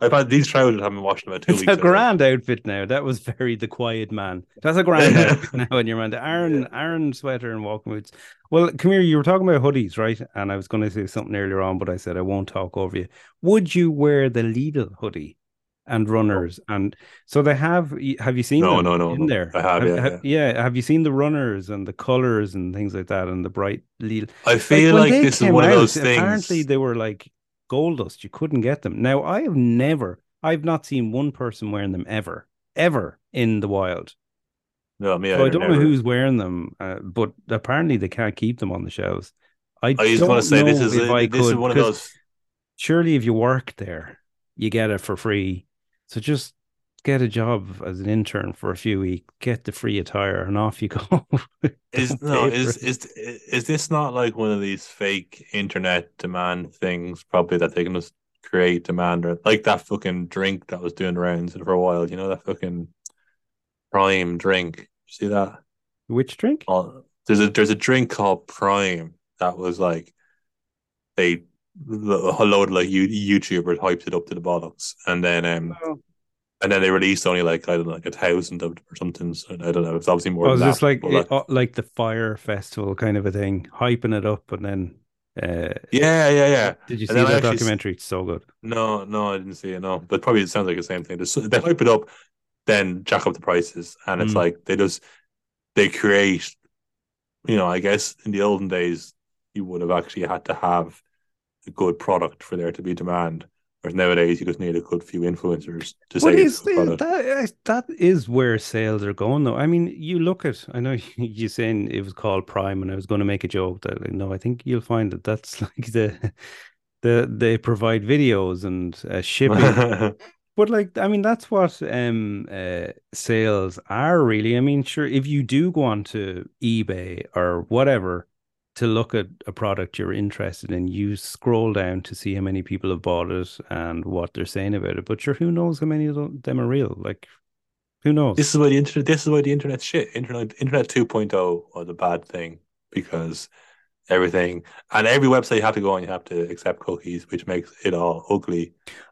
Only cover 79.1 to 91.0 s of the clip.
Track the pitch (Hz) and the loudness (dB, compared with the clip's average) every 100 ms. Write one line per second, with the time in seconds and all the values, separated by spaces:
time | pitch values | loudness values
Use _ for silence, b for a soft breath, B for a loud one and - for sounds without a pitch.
79.1 | 85 85 82 - 90 85 85 82 82 82 | -8 -8 -10 -12 -8 -2 -2 -2 -2 0
80.1 | 87 92 87 85 127 87 127 147 131 - | 0 0 2 4 4 4 4 2 2 2
81.1 | - 85 135 - 131 123 - 113 - 113 | 0 2 -2 0 0 0 -2 -8 -4 -4
82.1 | 113 113 107 - 101 - - 101 98 110 | -2 -4 -4 -6 -6 -6 -8 -6 -2 -2
83.1 | 104 101 98 98 98 87 - 120 120 117 | 0 -2 -2 -2 -4 -6 -4 0 0 0
84.1 | 107 101 104 - 98 101 98 90 - _ | -2 -2 -4 -6 -10 -6 -6 -8 -10 _
85.1 | _ _ - - 85 85 - - 127 151 | _ _ -8 -6 -4 -6 -8 -4 2 4
86.1 | 165 151 147 143 139 104 92 - 117 104 | 4 4 6 6 4 2 -2 -10 -8 -2
87.1 | 113 127 113 117 113 113 107 101 90 - | 2 4 4 2 0 0 -2 -4 -8 -6
88.1 | 92 92 82 - _ 110 117 110 107 98 | -6 -4 -6 -10 _ -6 -2 0 -2 -4
89.1 | 104 104 98 95 90 98 92 95 92 87 | -2 -2 -4 -8 -10 -8 -6 -4 -6 -2
90.1 | 95 - 113 95 - 95 87 85 90 | -2 2 2 2 0 -2 -4 -4 -8